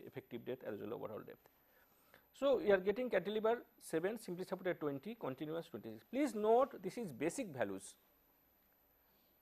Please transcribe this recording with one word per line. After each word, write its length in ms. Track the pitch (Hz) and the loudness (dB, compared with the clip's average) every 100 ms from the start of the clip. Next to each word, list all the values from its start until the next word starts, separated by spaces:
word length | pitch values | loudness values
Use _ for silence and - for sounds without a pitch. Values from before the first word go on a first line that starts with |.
| 110 | -12
effective 400 | 131 - 120 120 | -14 -10 -8 -6
depth 180 | 127 | -6
as 160 | - 104 | -6 -6
well 140 | 107 | -6
overall 260 | 107 104 101 | -6 -6 -8
depth. 300 | - - _ _ _ _ _ _ _ - _ | -10 -16 _ _ _ _ _ _ _ -20 _
So, 280 | - 277 220 | -2 2 4
we 120 | 170 | 6
are 60 | 190 | 4
getting 320 | 190 202 254 | 4 0 0
cantilever 540 | 196 180 214 220 240 - _ | 0 2 2 4 2 -2 _
seven, 360 | - 160 185 233 | -4 0 0 -2
simply 280 | - 175 180 | -6 -6 -4
supported 340 | 185 185 170 | -2 0 0
twenty, 360 | 147 139 208 240 | -2 -2 -6 -6
continuous 520 | 139 131 151 165 - | -6 -4 -4 -6 -6
twenty-six. 380 | 107 113 110 - | -10 -10 -12 -4
Please 240 | 254 285 | 0 0
note 480 | 208 214 240 269 - | 2 6 6 6 0
this 160 | 180 247 | -6 -6
is 140 | 196 | -6
basic 360 | 120 156 - 208 | -2 -2 0 -4
values, 480 | 127 101 95 - - _ _ _ _ _ _ _ _ _ _ _ _ _ _ | -2 -2 -2 -8 -18 _ _ _ _ _ _ _ _ _ _ _ _ _ _